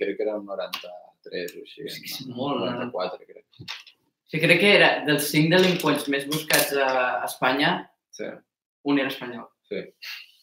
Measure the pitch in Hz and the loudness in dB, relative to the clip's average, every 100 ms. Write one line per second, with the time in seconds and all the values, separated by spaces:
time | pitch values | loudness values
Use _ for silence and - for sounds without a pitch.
0 | 104 98 107 107 101 95 90 - 90 90 | -4 -2 -4 -4 -8 -8 -8 -8 -10 -16
1 | 90 _ - 92 87 87 - - - - | -20 _ -12 -8 -8 -10 -18 -14 -12 -12
2 | - - 127 120 143 127 - 120 123 107 | -12 -12 -10 -6 -4 -2 -4 -4 -6 -4
3 | - - - - _ - - - - _ | -6 -6 -16 -20 _ -18 -14 -14 -16 _
4 | _ _ _ 156 160 170 202 180 165 - | _ _ _ -2 4 6 6 6 6 4
5 | 143 147 - 156 160 185 185 170 151 139 | 0 0 2 4 6 6 4 4 2 0
6 | - 139 143 151 - 147 147 139 131 131 | 0 -2 -2 -6 2 2 4 2 2 2
7 | 123 123 127 - 127 139 160 180 - _ | 0 0 -4 0 0 2 2 0 -6 _
8 | _ - - - _ _ _ _ 143 143 | _ -12 -12 -12 _ _ _ _ 0 2
9 | 135 - 120 117 - _ _ 92 82 _ | 0 -4 -10 -10 -14 _ _ -8 -8 _
10 | - - - _ | -16 -16 -18 _